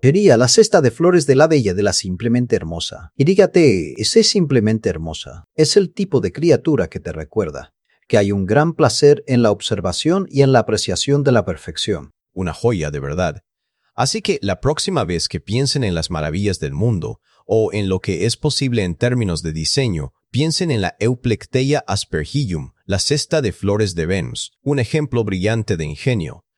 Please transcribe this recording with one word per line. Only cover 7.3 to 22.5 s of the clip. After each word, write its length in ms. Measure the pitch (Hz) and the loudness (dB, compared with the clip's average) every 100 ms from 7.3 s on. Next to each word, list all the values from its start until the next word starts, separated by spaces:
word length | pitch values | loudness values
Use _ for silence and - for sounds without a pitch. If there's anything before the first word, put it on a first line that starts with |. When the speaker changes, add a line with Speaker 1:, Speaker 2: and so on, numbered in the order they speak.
| - 90 71 - _ _ _ _ | -4 -4 -6 -16 _ _ _ _
Speaker 1:
que 120 | 113 | 2
hay 120 | 101 | 2
un 160 | 101 95 | 0 0
gran 280 | 113 156 | 2 2
placer 500 | 160 - - 143 143 - | 2 0 4 4 4 2
en 160 | 123 | 2
la 80 | 113 | 2
observación 760 | 98 - 101 92 90 151 185 190 | 0 -4 -4 -4 -4 0 0 -2
y 120 | 135 | 2
en 100 | 135 | 4
la 80 | 131 | 4
apreciación 640 | 107 107 - 90 - 143 | 2 -2 -2 -4 0 0
de 80 | 139 | 2
la 120 | 120 | 2
perfección. 680 | 95 85 - 80 - 85 71 _ _ | 0 -6 -10 -8 -6 -6 -8 _ _
Speaker 2:
Una 200 | - 92 | -8 -6
joya 400 | 78 117 110 76 | -2 -2 0 -2
de 80 | 73 | -6
verdad. 420 | 67 78 90 73 _ _ _ _ _ | -6 -2 -4 -4 _ _ _ _ _
Así 280 | - 135 226 | -4 -4 -2
que 160 | - 175 | -4 -2
la 180 | 98 92 | -2 -2
próxima 440 | 131 151 - 175 | -2 -2 -2 -2
vez 240 | 92 87 - | -2 -4 -4
que 120 | 87 | -8
piensen 420 | - 110 135 147 | -6 -4 -2 -2
en 120 | 117 | -2
las 160 | 85 80 | -2 -4
maravillas 500 | 82 76 80 101 92 | -4 -4 -2 -2 -2
del 120 | 73 | -6
mundo, 480 | 69 113 104 78 - _ _ _ | -2 -2 -2 -4 -12 _ _ _
o 260 | 110 107 | 0 0
en 160 | 104 98 | -2 -2
lo 120 | 92 | -2
que 260 | - 85 104 | -2 -2 -2
es 100 | - | -2
posible 480 | 151 - 135 120 | -4 -2 -2 -2
en 100 | 92 | -2
términos 480 | 82 120 123 107 80 | -2 -2 0 -2 -4
de 100 | 82 | -6
diseño, 600 | 80 78 - 127 85 69 _ _ | -6 -4 -2 -2 -4 -8 _ _
piensen 400 | 117 156 156 180 | -4 -2 -2 -2
en 100 | 123 | -2
la 140 | 90 - | -2 -2
Euplecteia 840 | 110 123 - 107 - 127 135 143 - | -4 -2 -2 -4 -2 -2 0 -2 -2
aspergillum, 840 | 98 - 82 76 135 131 | -6 -4 -6 -4 -4 -4